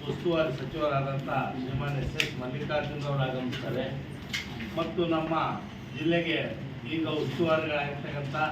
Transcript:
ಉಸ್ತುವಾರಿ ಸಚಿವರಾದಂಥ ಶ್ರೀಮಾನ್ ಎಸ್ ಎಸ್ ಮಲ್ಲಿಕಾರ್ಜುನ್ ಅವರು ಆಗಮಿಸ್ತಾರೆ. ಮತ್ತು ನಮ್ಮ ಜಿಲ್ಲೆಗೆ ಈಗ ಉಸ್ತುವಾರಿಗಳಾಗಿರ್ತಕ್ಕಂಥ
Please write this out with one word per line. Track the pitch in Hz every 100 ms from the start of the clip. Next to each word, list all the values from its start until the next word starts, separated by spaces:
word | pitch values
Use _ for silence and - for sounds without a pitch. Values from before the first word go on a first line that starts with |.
| 139
ಉಸ್ತುವಾರಿ | 143 180 165 147 139
ಸಚಿವರಾದಂಥ | 127 160 151 139 139 135 123 131 123 131
ಶ್ರೀಮಾನ್ | 131 135 143 139
ಎಸ್ | 139 147
ಎಸ್ | - -
ಮಲ್ಲಿಕಾರ್ಜುನ್ | 127 139 - - 143 143 143
ಅವರು | 139 127
ಆಗಮಿಸ್ತಾರೆ. | 127 123 - 135 123 - 139 - - - - - - - 156
ಮತ್ತು | 165 185 170 165
ನಮ್ಮ | 160 160 156 - - - - 123
ಜಿಲ್ಲೆಗೆ | 160 170 165 156 - - 135 - 117 160
ಈಗ | 156 156
ಉಸ್ತುವಾರಿಗಳಾಗಿರ್ತಕ್ಕಂಥ | 135 - 170 156 151 147 147 143 147 143 139 151 156